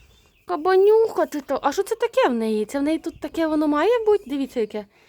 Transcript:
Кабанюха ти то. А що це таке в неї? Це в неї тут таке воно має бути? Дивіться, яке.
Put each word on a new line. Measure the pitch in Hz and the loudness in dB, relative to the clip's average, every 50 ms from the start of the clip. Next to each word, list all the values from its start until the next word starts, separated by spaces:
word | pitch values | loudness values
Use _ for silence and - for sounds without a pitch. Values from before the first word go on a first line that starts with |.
| _ _ _ _ _ _ _ _ _ | _ _ _ _ _ _ _ _ _
Кабанюха | - 359 311 302 359 381 370 392 415 427 453 453 440 - 381 320 | -8 -8 -4 0 2 4 4 6 6 6 4 4 2 0 -2 -2
ти | - - 302 | -2 -2 -8
то. | 277 - 277 - - | -6 -4 -6 -2 -2
А | 277 | -2
що | 269 370 392 | -2 -2 -4
це | - 453 | -4 -4
таке | - 480 466 - 523 508 330 | -4 -4 -2 0 2 2 2
в | 247 | 2
неї? | 226 226 220 220 214 214 | 0 -2 -2 -2 -2 -4
Це | 208 - 277 | -4 -4 -4
в | 277 | -2
неї | 294 320 311 | -2 -2 -2
тут | - 330 - - | -4 -8 -12 -10
таке | - 302 - 330 330 311 | -14 -10 -4 -2 -2 0
воно | 311 302 311 302 | 0 0 0 0
має | 294 294 311 403 494 480 440 | 0 0 2 2 2 2 2
бути? | 415 415 403 403 254 | 2 2 2 0 -4
Дивіться, | 285 277 277 254 - 247 | -6 -6 -6 -6 -4 -4
яке. | 220 214 - 214 208 _ _ _ _ | -4 -4 -6 -10 -12 _ _ _ _